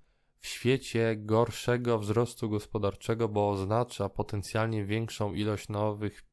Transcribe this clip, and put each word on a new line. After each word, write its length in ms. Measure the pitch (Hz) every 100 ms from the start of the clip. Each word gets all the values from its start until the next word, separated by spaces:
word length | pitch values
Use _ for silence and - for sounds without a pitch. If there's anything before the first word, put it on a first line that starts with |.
| _ _ _ _
w 80 | -
świecie 680 | - 120 135 - 113 113 107
gorszego 800 | 107 110 117 - - 123 120 113
wzrostu 520 | 104 113 120 - 113
gospodarczego, 800 | 104 - 110 101 - - 113 113
bo 220 | 104 101
oznacza 580 | 98 95 110 120 - 98
potencjalnie 760 | - 101 104 - 110 113 110
większą 480 | 98 110 113 - 104
ilość 360 | 87 104 101 -
nowych 560 | 104 107 104 104 - -